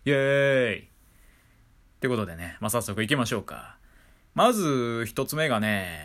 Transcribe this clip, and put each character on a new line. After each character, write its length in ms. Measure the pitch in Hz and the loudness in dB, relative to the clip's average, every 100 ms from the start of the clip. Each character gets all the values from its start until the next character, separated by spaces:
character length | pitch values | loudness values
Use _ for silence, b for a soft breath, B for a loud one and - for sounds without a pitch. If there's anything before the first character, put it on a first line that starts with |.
| 135 | 0
イ 60 | |
エ 20 | |
ー 600 | 139 139 139 139 135 120 92 | 2 4 4 4 2 2 -2
イ！ 40 | |
っ 40 | - _ b b b b b b b _ _ _ | -8 _ b b b b b b b _ _ _
て 80 | 127 | -2
こ 100 | 120 | -2
と 100 | 95 | -4
で 80 | 82 | -8
ね、 200 | 87 - | -12 -8
ま 80 | 107 | -4
あ 20 | |
早 140 | 120 | -2
速 180 | 107 101 | -2 -4
行 60 | 107 | 0
き 80 | 143 | 0
ま 100 | 117 | 0
し 80 | |
ょ 60 | 113 | -2
う 40 | |
か。 340 | - 58 - - b b b b b - | -6 -12 -14 -20 b b b b b 4
ま 180 | 220 | 4
ず 520 | 220 165 135 117 117 110 | 4 0 0 0 -2 -4
一 180 | - 135 | -4 -4
つ 100 | 151 | -2
目 120 | 156 | 0
が 120 | 113 | 2
ね、 440 | 107 104 90 82 | 2 0 -4 -10